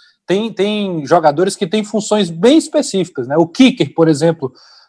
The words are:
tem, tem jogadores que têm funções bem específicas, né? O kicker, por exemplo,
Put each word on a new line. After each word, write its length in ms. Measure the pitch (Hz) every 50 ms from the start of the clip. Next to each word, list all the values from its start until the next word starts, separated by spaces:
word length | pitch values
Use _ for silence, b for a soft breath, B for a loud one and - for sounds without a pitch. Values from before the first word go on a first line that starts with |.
| b b b b _ -
tem, 240 | 175 196 226 226 170
tem 540 | - 190 208 214 208 208 190 180 160 143
jogadores 500 | 131 160 175 156 156 143 147 185 202 196
que 100 | - 202
têm 160 | 170 - 214 208
funções 480 | 208 - 214 202 - 214 214 202 165
bem 280 | 165 165 180 240 294 320
específicas, 680 | 311 - - 302 269 - - 190 175 175 - - 120
né? 100 | 123 143 160
O 100 | 170 165
kicker, 460 | - - 262 247 - - 165 135 -
por 140 | - 165 160
exemplo, 440 | 156 135 156 170 165 160 - 127 b b b b b b b